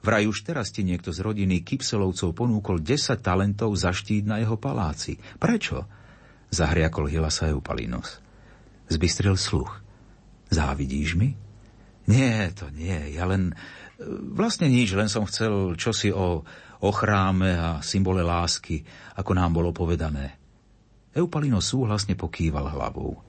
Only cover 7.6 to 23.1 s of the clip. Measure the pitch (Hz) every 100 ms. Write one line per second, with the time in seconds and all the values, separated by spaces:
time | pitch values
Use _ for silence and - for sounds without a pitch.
7.6 | - 60 57 62 - - - - - -
8.6 | - - - 80 78 - 95 92 - 76
9.6 | 64 - - - - - - - - 80
10.6 | 76 69 67 69 76 85 120 139 - -
11.6 | - - - - - 113 135 110 95 -
12.6 | 73 73 82 90 73 73 90 98 90 80
13.6 | - - - - - - 67 - 220 220
14.6 | 160 123 117 95 107 107 101 - 110 101
15.6 | 95 85 - 107 104 92 90 85 - -
16.6 | - - 98 104 107 101 95 92 95 87
17.6 | 82 80 - 98 95 92 85 87 87 -
18.6 | - 80 - - - - 92 92 87 82
19.6 | 85 82 85 85 80 73 69 - - _
20.6 | _ _ _ _ _ - 175 165 143 110
21.6 | 82 131 120 107 101 87 80 - 80 73
22.6 | 71 73 57 62 69